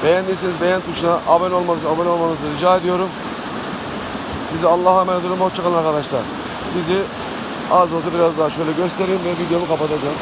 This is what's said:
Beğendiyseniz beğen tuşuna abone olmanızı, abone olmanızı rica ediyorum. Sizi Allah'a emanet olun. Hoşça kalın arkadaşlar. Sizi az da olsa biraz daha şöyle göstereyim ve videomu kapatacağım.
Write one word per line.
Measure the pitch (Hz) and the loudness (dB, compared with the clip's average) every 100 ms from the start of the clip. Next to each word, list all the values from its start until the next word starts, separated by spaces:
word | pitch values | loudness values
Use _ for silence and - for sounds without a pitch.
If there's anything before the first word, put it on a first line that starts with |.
Beğendiyseniz | 147 180 185 185 180 165 | 4 2 2 -2 -2 0
beğen | 175 185 | 0 0
tuşuna | 175 170 170 170 - | -2 -2 0 0 4
abone | 170 185 180 | 2 4 0
olmanızı, | 175 165 151 | 0 0 0
abone | 156 175 | 0 2
olmanızı | 170 165 156 151 147 | 2 0 -2 -4 0
rica | 180 185 | 4 4
ediyorum. | 175 180 185 - - - - - - - - - - - - - - | 4 0 -2 -4 -8 -8 -8 -8 -8 -8 -8 -8 -8 -8 -8 -8 -6
Sizi | 160 170 | 0 4
Allah'a | 175 180 185 | 4 6 4
emanet | 185 180 175 | 4 0 0
olun. | 185 | 0
Hoşça | 185 185 | 0 0
kalın | 175 170 | 0 2
arkadaşlar. | 160 151 135 135 95 - - - - | 2 0 0 -4 -4 -8 -8 -8 -6
Sizi | 180 160 190 196 - - - - - - | -4 0 0 -2 -6 -8 -8 -8 -8 2
az | 180 175 | 4 4
da | 165 | 2
olsa | 160 170 | -2 2
biraz | 170 156 | 2 2
daha | 156 | 0
şöyle | 147 156 | 0 -2
göstereyim | 156 180 170 185 190 175 | 0 -2 0 -2 0 -2
ve | 170 170 | -4 0
videomu | 170 175 | 0 0
kapatacağım. | 160 151 151 139 147 | 0 0 -2 -2 -4